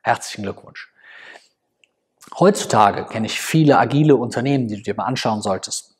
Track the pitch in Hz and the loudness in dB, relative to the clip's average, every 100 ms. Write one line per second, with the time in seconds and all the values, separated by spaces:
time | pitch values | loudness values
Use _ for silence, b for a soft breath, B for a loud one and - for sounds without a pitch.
0 | 113 120 - - 98 - - - - B | -4 -4 -6 -10 -10 -12 -16 -20 -20 B
1 | B B B B B _ _ _ _ _ | B B B B B _ _ _ _ _
2 | _ _ - - 185 202 - 113 104 95 | _ _ -18 2 2 2 0 2 4 2
3 | - 113 107 - - 160 147 127 98 139 | -6 -8 -6 -6 -2 2 4 4 4 4
4 | 151 127 120 123 131 139 117 104 104 104 | 4 4 2 -4 -2 -2 -2 -6 -8 -6
5 | 101 135 123 107 101 95 - - - | -4 -4 -2 -2 -4 -6 -6 -12 -12